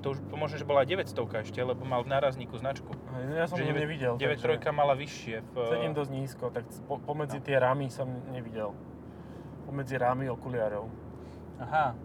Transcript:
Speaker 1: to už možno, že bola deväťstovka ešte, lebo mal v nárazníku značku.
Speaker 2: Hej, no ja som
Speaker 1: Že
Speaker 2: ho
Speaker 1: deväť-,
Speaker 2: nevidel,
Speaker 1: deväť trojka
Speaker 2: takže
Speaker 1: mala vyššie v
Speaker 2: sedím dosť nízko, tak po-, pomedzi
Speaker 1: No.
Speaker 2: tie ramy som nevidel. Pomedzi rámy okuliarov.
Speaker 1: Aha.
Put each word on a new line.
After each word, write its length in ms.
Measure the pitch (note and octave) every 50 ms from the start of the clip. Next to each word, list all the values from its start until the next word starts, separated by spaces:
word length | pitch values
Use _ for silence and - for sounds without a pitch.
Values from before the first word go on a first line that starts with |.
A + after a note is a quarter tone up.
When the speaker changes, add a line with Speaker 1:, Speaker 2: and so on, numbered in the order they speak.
| -
Speaker 1:
to 80 | C#3
už 80 | C#3 C3+ C3+ -
možno, 280 | C#3+ D3 D#3 D3 D3+
že 80 | D3 D3
bola 200 | C#3+ D3 C#3 C3+
deväťstovka 580 | C3 F3 F#3+ F3 - - - A#2+ G#2 - A2+
ešte, 160 | G#2+ G#2 G2+ A2+
lebo 240 | B2 B2+ B2 G#2+
mal 220 | B2+ C3 B2+ B2 A#2+
v 80 | C3
nárazníku 420 | C3+ C#3 C#3+ C#3 C3 C3+ B2 - -
značku. 360 | A2+ A#2 C3+ C#3 - - -
Speaker 2:
Hej, 320 | - - - D3 C3 B2+ B2+
no 100 | C3+ D3
ja 120 | D#3+ E3 E3
som 80 | -
Speaker 1:
Že 80 | C3 C3+
Speaker 2:
ho 60 | D3+
Speaker 1:
deväť-, 120 | D3 C#3+
Speaker 2:
nevidel, 320 | D3+ D3+ E3 D3 C3+ B2 A#2+
Speaker 1:
deväť 240 | A#2+ C#3 C#3+ D3+ C3
trojka 260 | A#2+ D#3+ D#3 D3+ - D#3
Speaker 2:
takže 80 | D3
Speaker 1:
mala 180 | D3 D3 C#3+ C#3
vyššie 480 | C3 C#3+ C#3+ - - - - A2+ A2
v 120 | A2 A#2 - B2+ A#2+
Speaker 2:
sedím 280 | A#2 A#2 A#2 A#2 A#2 -
dosť 180 | D3 C#3+ C3+
nízko, 340 | C3+ C3+ C3+ C3+ - - - B2
tak 140 | - A#2+ A#2 - - - -
po-, 160 | - C#3 -
pomedzi 400 | - - D3 D3+ D3+ C#3 C3+ C#3+
Speaker 1:
No. 20 |
Speaker 2:
tie 140 | B2+ - C#3
ramy 320 | C3 B2+ B2+ C3 C#3+ C#3 C3
som 200 | B2+ - C3+ B2+ B2+ B2 B2 B2+
nevidel. 440 | C3 B2+ A#2 A2+ A2 A2+ G#2+ G#2 G2+ - - - - - - - - - - - - - - - - - -
Pomedzi 320 | - C#3+ C#3+ C3+ A#2+ C3+
rámy 320 | B2+ B2 B2 B2+ C3 C3+ C3
okuliarov. 580 | A#2 A#2 - C3 B2 A#2+ A2 G#2+ G#2 G#2 G#2+ A2+ A2+ - - - - - - - - - - - - -
Speaker 1:
Aha. 300 | B2 B2 C3+ D#3+ D3+ C3+ A#2+ A#2+ -